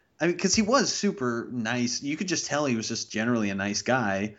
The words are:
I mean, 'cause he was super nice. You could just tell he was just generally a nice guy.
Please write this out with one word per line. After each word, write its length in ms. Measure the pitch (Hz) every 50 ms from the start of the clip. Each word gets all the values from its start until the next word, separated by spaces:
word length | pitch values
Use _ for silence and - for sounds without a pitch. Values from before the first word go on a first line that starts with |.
| _ _ _ -
I 60 | -
mean, 100 | 175 170
'cause 180 | - - 180 -
he 60 | 220
was 320 | 214 196 262 277 190 - -
super 560 | - - 202 - - 127 123 117 117 - -
nice. 500 | 135 120 107 110 123 123 120 120 - -
You 140 | 143 143 151
could 120 | - 202 180
just 160 | 165 - -
tell 200 | - 143 147 151
he 100 | 135 120
was 100 | 113 110
just 240 | - 117 - - -
generally 380 | - 107 110 120 123 113 104 101
a 60 | 98
nice 260 | 98 98 101 101 -
guy. 540 | - 117 123 131 113 101 98 98 101 107 -